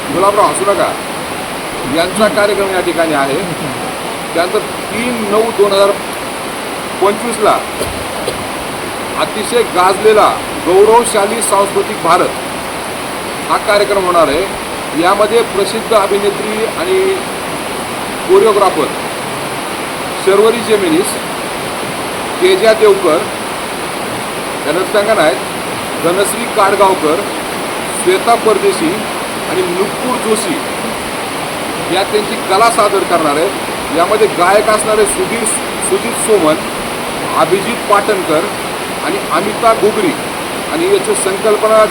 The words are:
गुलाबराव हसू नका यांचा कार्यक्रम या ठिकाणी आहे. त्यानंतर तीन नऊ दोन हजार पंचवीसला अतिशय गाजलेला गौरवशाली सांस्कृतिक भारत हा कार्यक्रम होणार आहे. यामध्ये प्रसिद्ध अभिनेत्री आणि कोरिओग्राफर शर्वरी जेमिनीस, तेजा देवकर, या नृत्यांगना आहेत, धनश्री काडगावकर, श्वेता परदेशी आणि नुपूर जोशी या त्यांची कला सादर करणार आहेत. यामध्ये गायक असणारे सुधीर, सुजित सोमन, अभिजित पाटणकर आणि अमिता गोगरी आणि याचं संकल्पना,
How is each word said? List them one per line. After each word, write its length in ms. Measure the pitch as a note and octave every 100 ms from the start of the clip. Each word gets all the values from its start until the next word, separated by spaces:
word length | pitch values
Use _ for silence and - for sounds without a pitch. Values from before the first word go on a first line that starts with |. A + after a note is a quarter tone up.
| -
गुलाबराव 320 | E3+ G3 G#3 E3+
हसू 260 | - G3+
नका 200 | F3+ C3+ - - - - - - - - - - D#3
यांचा 320 | F3+ F#3 G#3+ G#3
कार्यक्रम 380 | G#3 G3 G3
या 80 | F#3
ठिकाणी 320 | F3 E3 E3
आहे. 260 | C#3+ C#3 C#3+ F#3 D#3+ D3+ B2 - - - - -
त्यानंतर 260 | E3 F3+ G#3
तीन 640 | - - - G3+ A#3+ A#3 G#3
नऊ 200 | G#3 A3+ G3
दोन 140 | G3+
हजार 200 | G3 G3 G3+ - - - - - - - - - -
पंचवीसला 560 | F#3+ G#3+ A#3 G#3+ G3 A#2+ - - - - - - - - - - - - - - - C#3
अतिशय 420 | D#3 A3 G3 A#3+ G3+ F3
गाजलेला 560 | F#3 F#3+ G#3+ G#3+ D#3 - - - D#3+
गौरवशाली 760 | F#3 G#3+ A3+ A#3 G#3+ G3+ A3+
सांस्कृतिक 640 | - G3+ G3+ - - G#3+
भारत 400 | E3 F3+ C#3 - - - - - - - - - - - C3
हा 80 | F3+ G#3+
कार्यक्रम 380 | G#3 G3+ G3+ F3+
होणार 220 | F3 D3
आहे. 760 | D3 G3 - - - - C#3+
यामध्ये 400 | F3 G3+ G#3+ A#3 - F#3+
प्रसिद्ध 380 | G3 A3 - A3
अभिनेत्री 720 | G3+ G3+ G3+ - G#3+ G#3+ A3+ D#3+
आणि 180 | F3 F#3+ F#3+ F#3+ - - - - - - - - - - -
कोरिओग्राफर 580 | F#3+ A3 G3+ F#3+ E3 A#2+ - - - - - - - - - - - - - F#3+
शर्वरी 360 | G3 A3 A#3 G#3+
जेमिनीस, 420 | G#3 F3+ D#3+ - - - - - - - - - - - - - -
तेजा 320 | F#3 F#3+ A3
देवकर, 460 | G#3+ G#3+ G3 F3 D#3+ - - - - - - - - - - - - - - C#3+
या 60 |
नृत्यांगना 480 | E3+ F3+ G#3 G#3 G#3
आहेत, 140 | D#3 F#3 - - - - - -
धनश्री 420 | E3 F#3 G3+ G#3+ A#3+ G#3+
काडगावकर, 680 | G3 G3 F#3+ F#3 D#3 F3 G3+ - - - - - - -
श्वेता 320 | F3 F#3+ A#3 A#3 A3
परदेशी 460 | F#3+ G3 - D#4 A3 G#3+ - - - -
आणि 120 | F#3
नुपूर 560 | F#3 F3 G#3+ - B3+ - A3
जोशी 300 | G#3+ F#3 A#2 - - A3+ A3 - - - - - - - - - F3
या 80 | G3+
त्यांची 240 | G#3+ G#3 - -
कला 200 | G3+ A3+ A#3
सादर 280 | G#3 G3 E3+
करणार 240 | E3+ D#3 C#3+
आहेत. 600 | F#3+ - - - - D3
यामध्ये 300 | F3+ G#3+ G#3
गायक 420 | D3+ F3 G#3 A3
असणारे 360 | G#3+ G#3+ G#3+ G3+
सुधीर, 400 | - F#3 A#3 A3+ - - - -
सुजित 260 | F#4+ A#3 - -
सोमन, 300 | G#4 D3+ D#3 - - - - - - - -
अभिजित 500 | D#3+ F#3+ - A#3 -
पाटणकर 600 | A#3 - G3 D#3+ D#3 D#3+ - - - - - -
आणि 120 | G4 -
अमिता 420 | D#3 G3+ G#3 A3+ -
गोगरी 300 | G3+ G#3+ F3+ B2 - - - - -
आणि 200 | D3+ F3+
याचं 200 | G3 - C3+
संकल्पना, 600 | F#3+ G3 G#3+ G#3+ A3 A3 G#3+